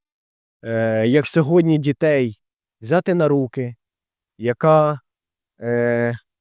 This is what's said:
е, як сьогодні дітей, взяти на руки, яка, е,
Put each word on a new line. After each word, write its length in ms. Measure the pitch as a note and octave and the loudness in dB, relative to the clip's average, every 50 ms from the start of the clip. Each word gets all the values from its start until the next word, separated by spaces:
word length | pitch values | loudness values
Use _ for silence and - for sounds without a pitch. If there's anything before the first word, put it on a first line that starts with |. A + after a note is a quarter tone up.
| _ _ _ _ _ _ _ _ _ _ _ _ | _ _ _ _ _ _ _ _ _ _ _ _
е, 440 | - A2+ A2+ A2+ A2+ A2+ A2 A2 A2 | -10 -6 -4 -2 -2 0 0 0 2
як 200 | A#2+ C#3+ D3 C3 | 2 2 2 0
сьогодні 520 | - - E3 D3+ C#3+ E3+ F3+ E3 E3 D#3 D3+ | 0 0 0 0 2 2 2 2 2 0 0
дітей, 640 | C3+ C#3+ C3 - E3 D#3 D3 C3+ B2 A2+ G#2 _ _ _ _ _ _ _ _ _ | 0 -2 -4 -2 0 0 0 0 0 -4 -6 _ _ _ _ _ _ _ _ _
взяти 340 | A2 A2+ D#3+ F3+ - G3 F3 | -6 -2 -2 -2 0 0 0
на 140 | F3 D#3 C#3+ | 0 2 2
руки, 480 | C#3+ C#3 C3 A#2+ - C#3 B2 A#2+ A#2 _ _ _ _ _ _ _ _ _ _ _ _ - | 2 0 -2 -4 -6 -8 -8 -8 -10 _ _ _ _ _ _ _ _ _ _ _ _ -6
яка, 640 | A2 A#2+ A#2+ - D#3+ D#3 D#3 D#3 D3+ D3+ D3 C3 _ _ _ _ _ _ _ _ _ _ _ - | -4 -4 -2 0 2 4 4 4 4 2 -2 -6 _ _ _ _ _ _ _ _ _ _ _ -10
е, 580 | A2+ A#2+ A#2+ A#2+ A#2+ A#2+ A#2+ A#2+ A#2+ A#2 A#2 - _ _ _ _ | -6 -4 -2 0 0 0 0 0 -2 -2 -4 -6 _ _ _ _